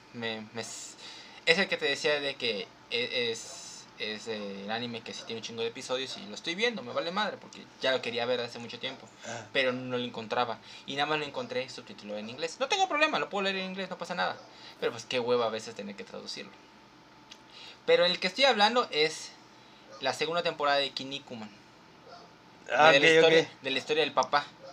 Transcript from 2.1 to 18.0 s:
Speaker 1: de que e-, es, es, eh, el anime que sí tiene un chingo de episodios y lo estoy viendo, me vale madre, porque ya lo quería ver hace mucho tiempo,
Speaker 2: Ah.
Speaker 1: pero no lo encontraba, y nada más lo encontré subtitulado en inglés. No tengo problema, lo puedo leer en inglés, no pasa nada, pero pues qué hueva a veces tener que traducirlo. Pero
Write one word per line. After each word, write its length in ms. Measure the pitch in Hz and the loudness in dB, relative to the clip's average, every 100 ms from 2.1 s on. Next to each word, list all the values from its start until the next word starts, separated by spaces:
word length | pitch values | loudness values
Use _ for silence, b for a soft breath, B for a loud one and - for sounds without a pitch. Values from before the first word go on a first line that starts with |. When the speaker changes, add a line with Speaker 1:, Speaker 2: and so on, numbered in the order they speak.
| 147 | 0
Speaker 1:
de 160 | 139 135 | -2 -2
que 320 | 123 104 92 - - | -2 -2 -6 -12 -6
e-, 400 | 117 123 127 120 | -2 -2 0 0
es, 520 | 113 - - - - - - | -2 -8 -14 -14 -16 -18 -8
es, 300 | 110 107 117 | -8 -6 -6
eh, 360 | 107 101 98 101 | -6 -6 -8 -6
el 40 | |
anime 300 | 113 120 117 | -4 -4 -8
que 120 | 113 | -10
sí 100 | 101 - | -12 -10
tiene 140 | 113 | -10
un 60 | 107 | -8
chingo 160 | 117 | -4
de 60 | 117 | -4
episodios 460 | 117 127 131 131 104 | -4 -4 -4 -4 -8
y 80 | 101 | -10
lo 80 | 104 | -10
estoy 180 | - | -6
viendo, 300 | 175 233 214 | 0 -2 -2
me 100 | 123 | -6
vale 180 | 123 160 | -4 -4
madre, 260 | 190 208 139 | -2 -4 -4
porque 260 | - 98 101 - | -12 -18 -18 -4
ya 100 | 131 | 0
lo 100 | 131 | 0
quería 220 | 120 117 120 | 0 -2 0
ver 140 | 123 | 0
hace 180 | 120 120 | -2 -8
mucho 180 | 117 117 | -12 -10
tiempo, 300 | 131 131 113 - - | -10 -10 -16 -16 -12
Speaker 2:
Ah. 180 | 117 110 | -10 -4
Speaker 1:
pero 180 | 143 131 | 0 0
no 260 | 127 127 127 | 0 -4 -4
lo 60 | |
encontraba, 560 | 123 120 110 120 120 107 B B - | -4 -8 -4 -2 0 -4 B B -10
y 80 | 139 | -2
nada 100 | 147 | 0
más 120 | 151 | 0
lo 60 | 143 | -2
encontré 420 | 135 123 127 131 | -6 -4 -4 -4
subtitulado 500 | - 123 101 104 104 | -10 -14 -14 -8 -8
en 100 | 107 | -8
inglés. 280 | 127 165 - | -6 -8 -4
No 80 | 269 | -2
tengo 200 | 403 381 | 2 2
problema, 300 | 294 311 180 | 4 2 2
lo 100 | 147 | -2
puedo 140 | 202 | -2
leer 120 | 196 190 | -2 -2
en 80 | 190 | -4
inglés, 180 | 185 185 | -6 -8
no 80 | 175 | -8
pasa 160 | 170 | -8
nada, 240 | 180 180 - - B B B | -2 -2 -4 -14 B B B
pero 120 | 117 | -4
pues 140 | 117 - | -4 -2
qué 140 | 127 | -2
hueva 260 | 120 123 113 | 2 2 2
a 40 | |
veces 240 | 110 110 113 | -2 -6 -10
tener 200 | 101 101 | -10 -10
que 80 | |
traducirlo. 480 | 104 101 104 - - - - - - - - - - - - B B B - | -12 -12 -10 -12 -12 -16 -20 -20 -20 -20 -20 -20 -20 -20 -20 B B B 4
Pero 180 | 165 | 6